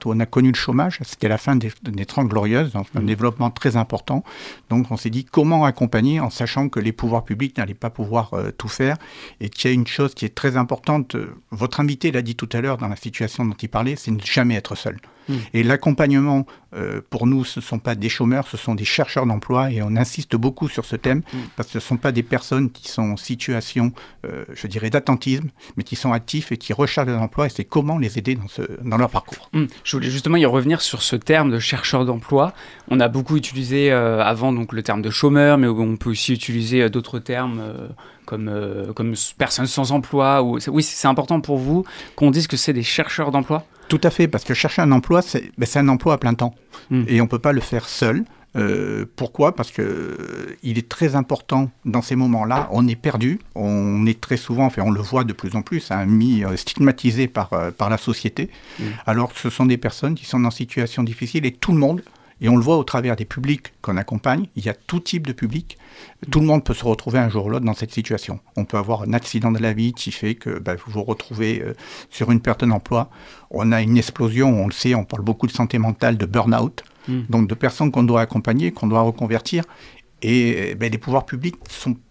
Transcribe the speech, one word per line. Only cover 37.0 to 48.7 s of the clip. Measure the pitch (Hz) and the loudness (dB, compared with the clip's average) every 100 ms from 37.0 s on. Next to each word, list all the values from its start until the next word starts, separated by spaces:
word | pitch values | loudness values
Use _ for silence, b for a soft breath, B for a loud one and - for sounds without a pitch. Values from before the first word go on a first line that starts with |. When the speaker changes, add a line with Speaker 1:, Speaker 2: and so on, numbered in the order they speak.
| 117 120 | -4 -10
Speaker 2:
termes, | 117 123 127 113 | -6 -4 -4 -6
euh, | 110 120 120 - B B | -8 -10 -12 -16 B B
comme, | - 107 107 | -10 -8 -4
euh, | 104 101 98 98 | -4 -4 -6 -6
comme | 110 113 | -4 -4
s-, | 113 - - | -2 -4 -2
personne | 131 - 127 | -2 0 -2
sans | - 127 | 0 0
emploi. | 143 127 143 135 139 | 0 0 2 4 4
Ou, | 123 120 | 2 -2
c'est, | - | 0
oui, | 147 | 0
c'est | 151 - 143 | 0 2 2
important | - 139 165 | 2 2 0
pour | 151 139 | 0 -2
vous | 127 170 185 B B | 2 0 0 B B
qu'on | - 147 | 4 6
dise | 139 160 | 6 2
que | 135 | 0
c'est | - | 0
des | 131 | 0
chercheurs | 117 - 151 - 143 | 0 -2 -2 0 0
d'emploi ? | 139 131 160 - b - | 0 2 -2 -4 b -2
Speaker 1:
Tout | 156 | 2
à | 175 | 4
fait, | - 165 | 4 2
parce | - | 2
que | - | -2
chercher | 131 151 - | 0 0 2
un | 156 | 6
emploi, | 131 - 170 | 6 6 2
c'est, | 180 131 50 - | 4 -4 -6 -4
ben, | |
c'est | 120 147 | 0 4
un | 139 | 4
emploi | 131 170 | 4 2
à | 147 | 2
plein | 123 | 2
temps. | 117 120 - _ B B | 0 -2 -4 _ B B
Speaker 2:
Hmm. | 131 113 | 0 4
Speaker 1:
Et | 117 | 4
on | 117 | 4
peut | 117 | 2
pas | 147 | 2
le | 139 | 0
faire | - 123 - | 0 -4 -4
seul. | - 120 135 226 b b | 0 2 2 -2 b b
Euh, | 127 104 | -2 0